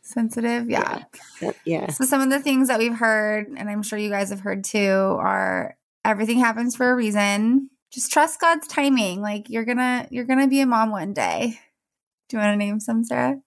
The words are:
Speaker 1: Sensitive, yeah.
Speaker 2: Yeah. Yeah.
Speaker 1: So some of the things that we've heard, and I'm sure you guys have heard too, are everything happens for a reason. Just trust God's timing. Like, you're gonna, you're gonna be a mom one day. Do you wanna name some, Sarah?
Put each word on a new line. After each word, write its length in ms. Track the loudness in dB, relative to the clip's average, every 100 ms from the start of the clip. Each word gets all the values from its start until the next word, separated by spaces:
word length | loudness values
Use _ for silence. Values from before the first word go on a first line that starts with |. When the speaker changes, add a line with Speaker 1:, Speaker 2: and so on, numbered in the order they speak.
Speaker 1:
Sensitive, 680 | -8 -2 -2 -2 -2 -2 -2
yeah. 340 | -2 -2 -4 -12 -20 -20 -8
Speaker 2:
Yeah. 100 | -6 -6 -4
Yeah. 260 | -2 -2
Speaker 1:
So 140 | -2 0
some 160 | 2
of 80 | 2
the 100 | 0
things 280 | 2 2 4
that 120 | 2
we've 160 | 0 0
heard, 520 | 2 2 2 -2 -4 -10
and 120 | -6
I'm 140 | -6
sure 140 | -4 -4
you 100 | -4
guys 200 | -2 -4
have 100 | -4
heard 240 | -6 -6
too, 540 | -2 0 2 4 2 0
are 560 | 0 0 0 -2 -4 -12 _ _ -2
everything 340 | 0 2 4
happens 360 | 2 2 -4 0
for 140 | 2
a 60 | 2
reason. 760 | 2 2 2 2 4 2 0 _ _
Just 200 | -8 0
trust 280 | 2 2 2
God's 280 | 2 2 -2
timing. 540 | -2 2 2 0 -4
Like, 280 | -6 -8 -6
you're 160 | -6 -2
gonna, 420 | 0 0 -2 -4
you're 140 | -8 0
gonna 220 | 2 4
be 140 | 4
a 40 | 4
mom 240 | 4 2
one 220 | 0 -4
day. 460 | -2 -2 -2 -4 -6 _ _ _ _ _ _ _
Do 100 | -2
you 40 |
wanna 140 | 0 0
name 220 | -2 -4
some, 240 | -2 -2
Sarah? 360 | 0 0 0 -2